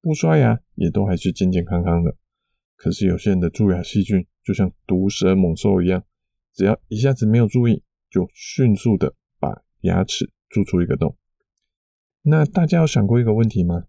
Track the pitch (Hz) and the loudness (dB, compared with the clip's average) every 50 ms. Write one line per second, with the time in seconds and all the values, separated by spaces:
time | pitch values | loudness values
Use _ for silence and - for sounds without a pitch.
0 | _ 170 156 - - 165 160 156 135 113 113 117 _ _ _ - - 85 - 104 | _ -2 -2 0 2 2 4 4 4 4 2 0 _ _ _ -4 -4 -2 0 0
1 | 101 101 90 85 - 98 85 - 98 92 92 90 87 85 90 87 87 87 85 85 | 0 0 -2 -2 -2 -4 -2 0 -2 0 0 0 -2 -2 -2 -2 0 0 0 0
2 | 85 80 - _ _ _ _ _ _ _ _ _ _ _ _ _ _ - 87 - | 0 -2 -4 _ _ _ _ _ _ _ _ _ _ _ _ _ _ -6 -4 -2
3 | 104 95 85 82 - 107 98 92 87 85 - - 107 101 92 87 85 - - 104 | -2 -2 -2 0 0 0 0 0 0 -2 -2 0 0 0 0 0 -4 -4 -4 -4
4 | 95 - 107 95 90 _ _ _ _ - 98 - 101 90 - _ _ - 95 92 | -2 0 0 -2 -2 _ _ _ _ -6 -2 -2 -2 -2 -2 _ _ -4 -2 0
5 | 95 98 - - 101 92 95 95 92 85 82 - - 101 95 92 87 90 92 92 | 0 -2 -2 0 0 2 2 4 2 0 -2 -2 0 0 0 2 2 0 -2 -2
6 | - _ _ _ _ _ _ _ _ _ _ - 95 98 110 - _ _ 113 107 | -6 _ _ _ _ _ _ _ _ _ _ -2 0 0 0 -2 _ _ -6 -2
7 | 120 139 135 - 117 107 110 117 117 104 - 123 120 120 110 - _ _ _ _ | 0 0 0 0 0 2 2 2 2 2 2 0 2 2 0 -2 _ _ _ _
8 | _ _ - 95 90 - _ - - - - - 135 117 104 98 - 120 107 90 | _ _ -4 -4 -4 -4 _ -20 -18 -10 -2 0 2 2 2 2 2 0 0 0
9 | - 67 - _ _ _ _ _ - 69 - - _ _ _ _ - 87 87 87 | 0 -4 -6 _ _ _ _ _ -8 -8 -8 -10 _ _ _ _ -4 -2 0 0
10 | 95 - - - - - _ _ _ _ - 110 98 - - 90 87 78 - - | 0 -2 -4 -6 -6 -8 _ _ _ _ -2 -2 -2 0 0 -2 0 0 -2 -2
11 | - 80 - _ _ _ _ _ _ _ _ _ _ _ _ _ _ _ _ _ | -2 -4 -4 _ _ _ _ _ _ _ _ _ _ _ _ _ _ _ _ _
12 | _ _ _ _ _ 151 156 156 151 147 - 185 170 151 175 170 160 151 - 123 | _ _ _ _ _ 0 2 2 0 0 0 0 0 2 2 2 0 2 2 0
13 | 104 98 117 120 120 113 107 113 117 110 - 98 87 87 85 87 - | 0 2 2 2 2 2 2 2 0 0 0 -2 -2 -2 -2 -4 -8